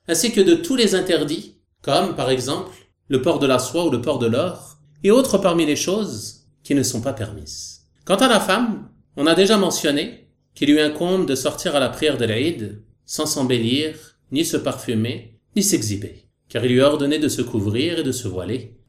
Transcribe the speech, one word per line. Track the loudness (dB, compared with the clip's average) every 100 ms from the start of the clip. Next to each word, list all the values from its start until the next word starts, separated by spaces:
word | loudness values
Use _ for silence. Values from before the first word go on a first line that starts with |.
| -4
ainsi | 0 2
que | 4
de | 6
tous | 4 4 2
les | 4
interdits, | 2 2 0 0 -6 -10 -20 _ _
comme | 0 0 0 -2
par | -2
exemple | 0 -2 -6 -8 -16 _ _ -4
le | 0
port | 2 2
de | 2
la | 2
soie | 0 -2
ou | 0
le | 0
port | -2 -2
de | 0
l'or, | 0 -2 -6 -16 -20 _ _
et | 4
autres | 4 4 2
parmi | 2 2 2
les | 0
choses | 0 -2 -4 -8 -12 -16 _ _
qui | -2
ne | 0
sont | 0 -2
pas | -6
permises. | -6 -8 -10 -14 -16 -16 -20 _ _ -2
Quant | 2
à | 4
la | 2
femme, | 2 0 0 -4 -10 _ _ -2
on | 2
a |
déjà | 4 4 4
mentionné | 2 0 0 0 -4 -10 _ _ _
qu'il | -2 4
lui | 4
incombe | 4 0 0 0 0
de |
sortir | -2 -4 -4 -2 0
à |
la | 0
prière | 0 -2 0
de |
l'Aïd | 0 0 -2 -4 -8 -12 -20 _
sans | -10 -6 -4
s'embellir, | -2 0 0 0 0 -2 -8 -18 _ _
ni | -4
se | -2 -2
parfumer, | -4 -6 -4 -2 -2 -6 -14 _ _
ni | -2
s'exhiber, | 0 0 -2 -6 -8 -16 _ _ _
car | -4
il | 0
lui | 4
a | 4
ordonné | 4 0 0
de | 0
se | -2
couvrir | -4 -2 -2 0 -2 -2
et |
de | -4
se | -4 -6
voiler, | -8 -8 -8 -10 -20